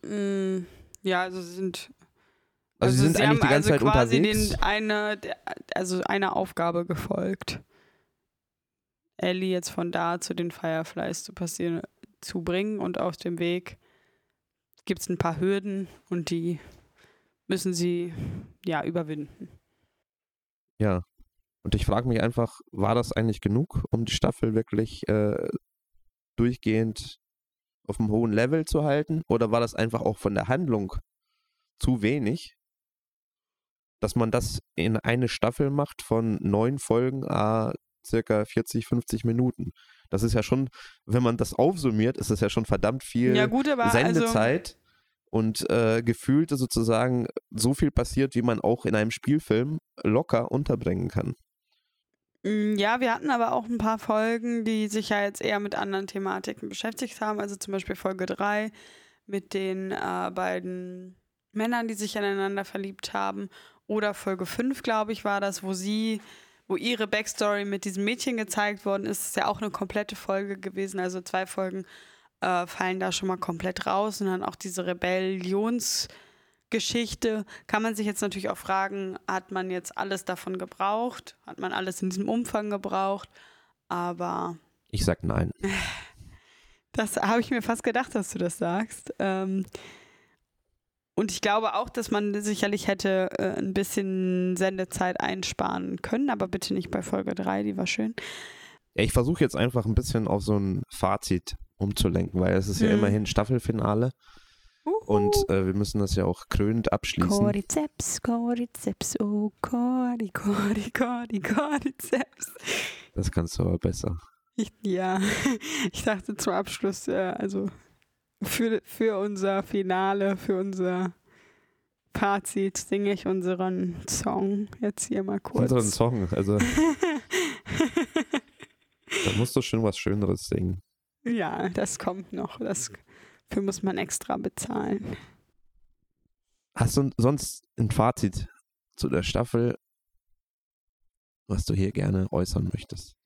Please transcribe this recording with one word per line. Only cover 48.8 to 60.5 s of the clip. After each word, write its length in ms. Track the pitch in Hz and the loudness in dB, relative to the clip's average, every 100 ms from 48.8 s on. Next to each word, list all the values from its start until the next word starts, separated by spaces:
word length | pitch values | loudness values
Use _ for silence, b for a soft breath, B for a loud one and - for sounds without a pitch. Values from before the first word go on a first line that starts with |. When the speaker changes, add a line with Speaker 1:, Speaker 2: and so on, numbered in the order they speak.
Speaker 2:
in 100 | - | 4
einem 160 | 107 107 | 2 2
Spielfilm 680 | - - 151 - 110 131 160 _ - | -2 2 2 4 2 4 -4 _ -2
locker 480 | - 113 165 117 120 | 2 4 4 0 2
unterbringen 560 | 135 147 123 - 92 90 | -2 0 0 0 0 0
kann. 260 | - - - _ _ _ _ _ _ _ _ _ _ | -2 -2 -6 _ _ _ _ _ _ _ _ _ _
Speaker 1:
Mm, 320 | 196 214 208 208 | -2 0 2 2
ja, 240 | 202 247 | 2 4
wir 120 | 247 | 2
hatten 160 | 226 294 | 0 0
aber 220 | 247 233 | 2 2
auch 120 | 240 | 0
ein 140 | 226 233 | -2 0
paar 200 | 214 220 | 0 0
Folgen, 680 | - 214 220 233 240 233 220 | 2 2 2 0 0 -2 0
die 220 | 220 214 | 0 0
sich 200 | 214 214 | -2 0
ja 140 | 208 | 0
jetzt 180 | 202 - | 0 -2
eher 180 | - 208 | -2 0
mit 140 | 208 - | -2 -4
anderen 300 | 196 196 196 | -2 -4 -4
Thematiken 640 | 196 196 190 190 208 214 | -6 -4 -4 -6 -8 -10
beschäftigt 520 | 190 220 226 233 - | -6 -8 -6 -8 -4
haben. 180 | 214 208 | -4 -4
Also 160 | 202 196 | -6 -8
zum 160 | - | -6
Beispiel 240 | 190 180 190 | -6 -4 -6
Folge 300 | 190 190 185 | -6 -4 -6
drei 440 | 196 202 208 214 B B B B B - | -2 0 0 -2 B B B B B -8
mit 280 | 196 190 | -8 -4
den, 360 | 196 190 190 190 | -4 -4 -4 -4
äh, 380 | - - 180 185 | -4 -2 -2 -4
beiden 840 | 185 185 | -2 -2